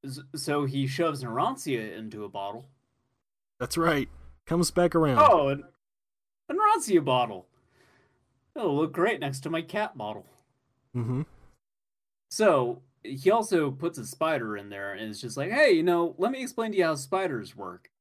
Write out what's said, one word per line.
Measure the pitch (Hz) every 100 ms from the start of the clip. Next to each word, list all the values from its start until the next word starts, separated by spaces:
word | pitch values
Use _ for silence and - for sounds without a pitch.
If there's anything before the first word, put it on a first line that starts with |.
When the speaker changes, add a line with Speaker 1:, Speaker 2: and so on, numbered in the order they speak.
Speaker 1:
s-, | 139 131 -
so | 151 - 147
he | 139 139 135
shoves | - 165 143
Narancia | 120 117 202 262 - 120 107
into | 92 110 107
a | 101
bottle. | 101 98 110 131 _ _ _ _ _ _ _ _ _
Speaker 2:
That's | 123 -
right. | 165 147 - - - - -
Comes | 170 170
back | - 175
around. | 170 156 131
Speaker 1:
Oh, | 294 185 139
an, | 139 - _ _ _ _ _ _ _ _
a |
Narancia | 330 427 427 247 180
bottle. | 139 127 120 95 - _ _ _ _ _ _ _ _ _ _ 302
It'll | 202
look | 143 156
great | 170 196 180
next | 143 135
to | 151
my | 165
cat | 165 208 214 -
bottle. | 107 104 - _ _ _ _ _ _ 123
Speaker 2:
Mm-hmm. | 117 127 156 - - _ _ _ _ _ _ _ _
Speaker 1:
So, | - 214 147 120 120 _ _
he | - 135 180
also | 226 220 175 147
puts | 135 165 151
a | 110
spider | - 160 147 113 104
in | 101
there | 98 98
and | 98 110
is | 104
just | 120 120
like, | 156
"Hey, | 247 294
you | 170
know, | 175 170 170 -
let | 202
me | 262
explain | 254 - 226
to | 196
you |
how | 165
spiders | 147 - 190 185 123 98
work. | - 92 90 _ _